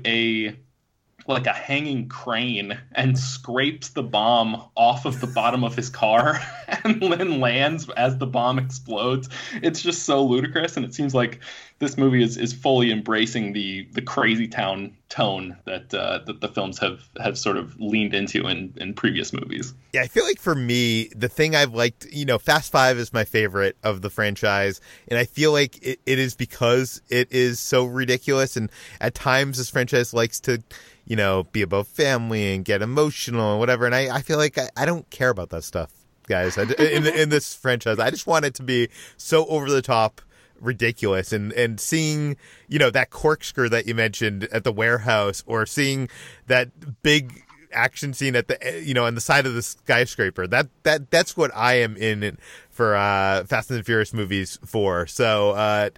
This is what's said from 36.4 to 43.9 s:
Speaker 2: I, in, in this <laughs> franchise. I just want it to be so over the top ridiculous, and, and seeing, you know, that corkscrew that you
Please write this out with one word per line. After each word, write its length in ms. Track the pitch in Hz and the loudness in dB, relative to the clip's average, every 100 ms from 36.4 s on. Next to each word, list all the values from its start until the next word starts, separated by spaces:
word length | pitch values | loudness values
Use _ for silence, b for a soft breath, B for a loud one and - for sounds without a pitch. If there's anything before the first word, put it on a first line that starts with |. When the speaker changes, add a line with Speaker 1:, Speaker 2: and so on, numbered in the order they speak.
| 92 95 | 0 0
Speaker 2:
I, 60 | |
in, 440 | 107 135 156 147 151 | 0 4 4 4 2
in 220 | 156 151 | 2 2
this 260 | 147 - | 2 0
<laughs> 0 | |
franchise. 440 | - 131 123 113 107 | -6 -2 0 0 2
I 100 | 113 | 2
just 180 | 151 - | 0 0
want 200 | 160 143 | 0 0
it 80 | |
to 80 | 127 | -4
be 260 | 127 123 117 B B B | -2 0 0 B B B
so 260 | - 160 | 0 2
over 240 | 160 156 139 | 2 0 0
the 120 | 139 | 0
top 400 | 127 117 110 - - b b b | 2 2 2 -2 -20 b b b
ridiculous, 760 | 117 117 117 120 104 95 92 | -6 0 -2 0 0 0 0
and, 180 | 110 104 | -4 -4
and 260 | 120 117 110 | 0 -2 -2
seeing, 560 | - 160 156 151 147 143 B B B | -2 -2 0 -2 -2 -6 B B B
you 120 | 143 | 2
know, 100 | 131 | 2
that 220 | 123 127 | 2 -2
corkscrew 580 | - 156 151 - - 120 | 0 0 0 -4 -2 0
that 180 | 117 | 0
you 80 | 110 | 0